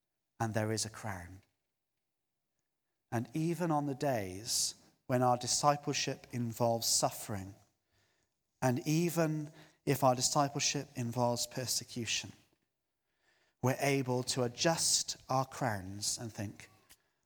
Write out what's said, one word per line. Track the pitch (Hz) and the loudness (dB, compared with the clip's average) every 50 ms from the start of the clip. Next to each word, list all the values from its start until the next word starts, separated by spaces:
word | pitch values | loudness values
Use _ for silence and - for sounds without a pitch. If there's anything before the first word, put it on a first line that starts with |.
| _ _ _ _ _ _ _ - | _ _ _ _ _ _ _ -4
and | 117 110 107 | -4 -2 0
there | 110 110 107 | 0 0 0
is | 110 107 104 | 0 -2 -2
a | 107 | -4
crown. | 107 - - 110 98 90 87 87 92 95 - _ _ _ _ _ _ _ _ _ _ _ _ _ _ _ _ _ _ _ _ _ _ _ _ _ _ _ _ _ _ _ _ _ | -6 -10 -10 -10 -8 -8 -10 -14 -16 -20 -20 _ _ _ _ _ _ _ _ _ _ _ _ _ _ _ _ _ _ _ _ _ _ _ _ _ _ _ _ _ _ _ _ _
And | - 113 117 - - | -4 -4 -4 -4 -4
even | 160 156 165 170 151 180 170 156 | -2 -2 0 0 0 0 0 0
on | 147 143 | 0 0
the | 143 139 | -2 -2
days | 135 151 143 131 113 101 92 90 95 110 127 - - - - - - - - _ _ _ - | -2 0 0 0 0 -2 -4 -6 -8 -6 -4 -2 0 0 -2 -4 -8 -14 -20 _ _ _ 0
when | 131 123 | 2 4
our | 127 123 123 | 4 4 4
discipleship | 120 127 120 - - - 147 143 143 - - 139 - - - 131 - - - | 2 2 0 0 4 4 4 4 2 0 -2 -2 0 -2 -2 -4 -6 -8 -8
involves | - 123 120 117 110 - 123 117 117 117 107 | -6 -4 -4 -4 0 2 2 2 4 2 2
suffering, | - - - - 135 - - - - 110 98 92 95 104 - _ _ _ _ _ _ _ _ _ _ _ _ _ _ _ _ _ _ _ _ - | 2 2 2 2 2 0 -4 -6 -6 -6 -6 -6 -10 -12 -16 _ _ _ _ _ _ _ _ _ _ _ _ _ _ _ _ _ _ _ _ 2
and | 131 123 123 - | 2 2 2 0
even | 156 151 160 175 170 151 170 165 156 156 156 151 151 - - - - _ _ _ | 2 2 2 2 2 2 2 2 2 0 -2 -4 -6 -10 -16 -20 -20 _ _ _
if | - 143 131 - | 0 2 4 4
our | 131 127 | 4 4
discipleship | 123 - - - 156 143 135 - 147 - - - 147 139 - - | 4 2 2 2 2 2 2 0 0 0 0 0 0 -4 -6 -6
involves | - 123 117 113 123 123 120 120 117 - - | -4 -4 -2 0 2 2 2 2 0 -2 -4
persecution, | - 135 127 110 - - 117 - - 123 113 104 - - - 101 - - _ _ _ _ _ _ _ _ _ _ _ _ _ _ _ _ _ _ _ _ _ _ _ _ - | -6 -6 -4 -2 -2 -2 -4 -6 -8 -6 -4 -2 -2 -2 -4 -6 -12 -20 _ _ _ _ _ _ _ _ _ _ _ _ _ _ _ _ _ _ _ _ _ _ _ _ 0
we're | 127 131 - | 0 2 2
able | - 139 143 139 131 123 127 123 123 | 2 2 2 2 2 0 0 -2 -2
to | - - 139 123 | -2 0 0 0
adjust | 120 120 - - 170 165 160 - - - - - - - - - - | -2 0 0 2 2 2 2 2 2 2 2 0 -2 -6 -10 -6 -2
our | 131 131 135 | 0 0 0
crowns | - - - 143 123 107 98 90 95 95 104 104 - - - | -2 -4 -4 -2 -2 -2 -2 -4 -8 -8 -6 -4 -4 -4 -4
and | 120 113 - | -6 -8 -8
think, | - 104 104 - - - - - _ _ _ - _ _ _ _ _ _ | -6 -8 -8 -8 -12 -18 -20 -20 _ _ _ -20 _ _ _ _ _ _